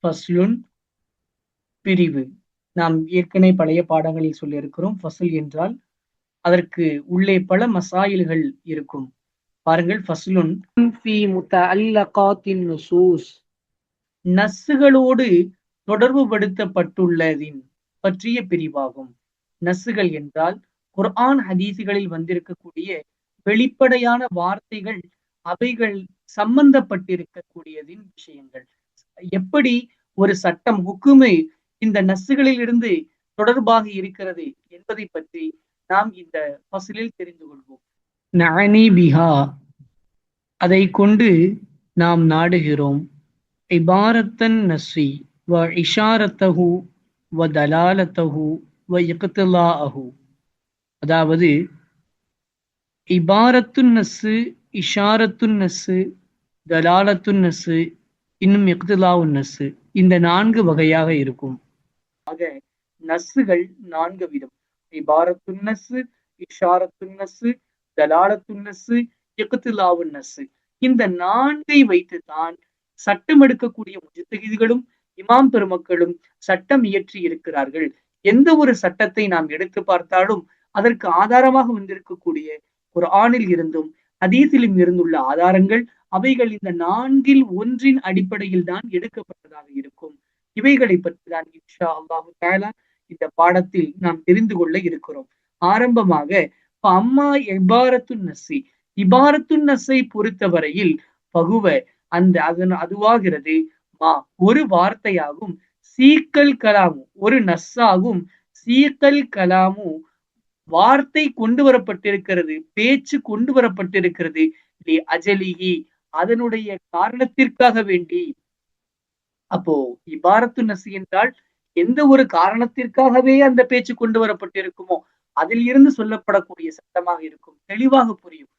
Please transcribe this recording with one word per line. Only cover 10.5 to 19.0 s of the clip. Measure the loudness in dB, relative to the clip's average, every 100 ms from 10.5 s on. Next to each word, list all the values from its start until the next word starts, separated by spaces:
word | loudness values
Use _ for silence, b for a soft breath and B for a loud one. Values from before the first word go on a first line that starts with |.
| -4 -6 0 0
ஃபீ | 0 -4 -2 0
முத்தஅல்லகாத்தின் | -2 0 0 2 0 0 0 0 0 0 0 -4 -4
நுசூஸ், | -4 -8 -2 2 2 2 -4 _ _ _ _ _ _ _ _ _ 0
நஸ்ஸுகளோடு | 0 0 -4 -4 2 6 6 4 2 2 2 0 _ _ _ -6
தொடர்பு | 0 2 2 0
படுத்தப்பட்டுள்ளதின் | 0 -4 -4 -6 -4 -6 -2 -2 0 -2 -2 -8 -16 -20 _ _ _
பற்றிய | -6 -6 -6 -6
பிரிவாகும். | -4 -6 -6 -8 -10 -10